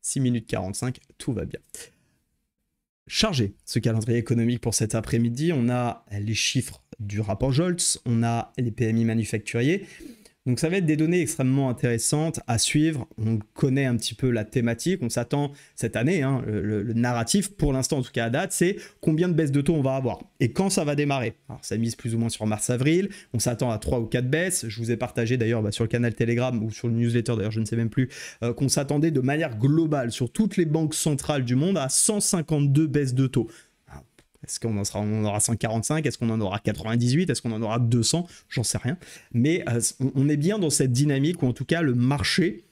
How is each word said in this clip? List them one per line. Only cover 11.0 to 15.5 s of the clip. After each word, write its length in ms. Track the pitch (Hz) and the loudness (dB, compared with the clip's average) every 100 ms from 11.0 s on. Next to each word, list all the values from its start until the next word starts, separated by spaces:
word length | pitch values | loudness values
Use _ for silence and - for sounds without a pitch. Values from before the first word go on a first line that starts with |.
| 160 180 | 2 2
extrêmement 500 | 147 - 131 135 135 | 0 0 2 2 0
intéressantes 680 | 117 123 117 - 147 160 156 - | 0 0 0 0 0 0 -4 -2
à 140 | 117 | 0
suivre. 480 | - 147 160 151 - - | 2 2 2 0 -8 -4
On 220 | 110 113 - - | 0 0 -4 0
connaît 300 | 139 131 135 | 2 2 2
un 120 | 120 | 0
petit 160 | - | -2
peu 160 | - 131 | -2 0
la 160 | 120 107 | 0 0
thématique, 540 | 135 117 117 165 190 | 0 0 0 -2 -2
on 80 | 120 | -2
s'attend 420 | 123 120 143 143 | -4 -2 -2 -2